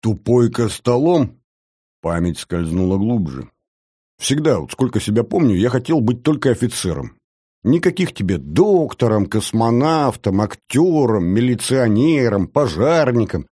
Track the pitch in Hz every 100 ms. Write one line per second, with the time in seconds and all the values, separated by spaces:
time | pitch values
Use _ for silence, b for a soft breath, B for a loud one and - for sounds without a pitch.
0 | 113 104 - 123 117 120 113 - - 123
1 | 156 175 123 - _ _ _ _ _ _
2 | 82 85 87 82 - 87 82 85 92 95
3 | 107 120 82 65 - _ _ _ _ _
4 | _ _ - 143 151 107 69 - 131 104
5 | - 107 113 196 143 92 113 127 127 160
6 | 113 123 131 147 139 113 123 - 92 71
7 | 64 - _ _ _ _ 98 165 180 -
8 | 175 - 92 90 69 80 208 190 143 -
9 | 120 107 98 110 - 110 117 117 147 160
10 | 139 - 104 95 107 - _ 131 180 160
11 | 127 110 87 98 123 120 - 131 117 104
12 | 147 156 120 101 90 - 139 80 127 165
13 | 139 120 107 85 69